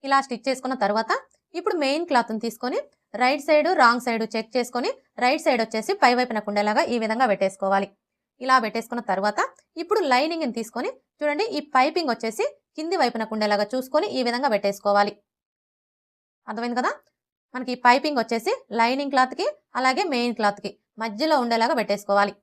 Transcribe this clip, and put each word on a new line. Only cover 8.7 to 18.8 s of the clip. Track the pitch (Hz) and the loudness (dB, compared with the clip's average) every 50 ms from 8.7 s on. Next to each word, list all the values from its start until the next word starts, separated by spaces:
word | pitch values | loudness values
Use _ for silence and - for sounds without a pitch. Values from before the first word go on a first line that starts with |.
| 185 226 226 - - 240 | -4 -4 -6 -4 -6 -8
తర్వాత | 226 - 190 185 196 208 208 - 392 523 - _ _ _ _ 320 | -4 -2 -2 0 0 -2 0 0 -2 -2 -4 _ _ _ _ -10
ఇప్పుడు | 339 339 415 427 370 | -4 0 0 0 2
లైనింగ్‌ని | 285 254 247 277 320 339 330 320 254 220 | 2 2 2 2 0 -2 -4 -4 -4 -4
తీసుకొని | 233 226 - _ 233 262 427 523 - _ _ _ | -6 -8 -8 _ -6 -6 -6 -8 -10 _ _ _
చూడండి | _ 294 294 294 294 427 466 | _ -4 -2 -2 -2 -2 -4
ఈ | 440 294 294 - | -4 -6 -8 -2
పైపింగ్ | _ 262 254 294 302 359 339 277 | _ 2 2 2 2 -2 -2 -2
వచ్చేసి | 226 226 - 226 220 - 427 571 - _ _ _ _ | -4 -2 -4 -8 -4 -4 -4 -4 -4 _ _ _ _
కింది | - 311 330 359 370 | -10 -6 -4 0 0
వైపునకు | 285 240 233 233 220 214 220 | 0 0 0 -4 -8 -6 -4
ఉండేలాగా | 220 214 208 208 202 208 208 | -2 0 0 0 0 0 -2
చూసుకొని | - 254 254 - - 302 339 403 | -4 -6 -6 -2 -2 -2 -2 0
ఈ | - 262 254 | -2 -2 -2
విధంగా | 240 233 240 269 285 | -2 -2 0 0 0
పెట్టేసుకోవాలి. | 220 202 202 202 202 - - 202 202 202 202 202 - _ _ _ _ _ _ _ _ _ _ _ _ _ _ _ _ _ _ _ _ _ _ _ _ _ _ - | 0 0 0 -2 -4 -2 0 2 4 4 2 2 -2 _ _ _ _ _ _ _ _ _ _ _ _ _ _ _ _ _ _ _ _ _ _ _ _ _ _ -12
అర్థమైంది | 214 214 233 240 240 233 | -8 -6 -4 -2 -2 0
కదా? | 254 381 571 - _ _ _ _ _ _ _ _ _ _ _ | 0 -2 -2 -4 _ _ _ _ _ _ _ _ _ _ _
మనకి | 254 254 254 | -10 -6 -6
ఈ | 247 247 | -8 0
పైపింగ్ | - 247 240 277 277 302 294 254 | 4 4 4 4 4 0 0 0
వచ్చేసి | 226 226 233 226 226 370 453 523 - _ | 0 0 -2 -2 0 -2 -4 -4 -4 _
లైనింగ్ | - 233 | 0 2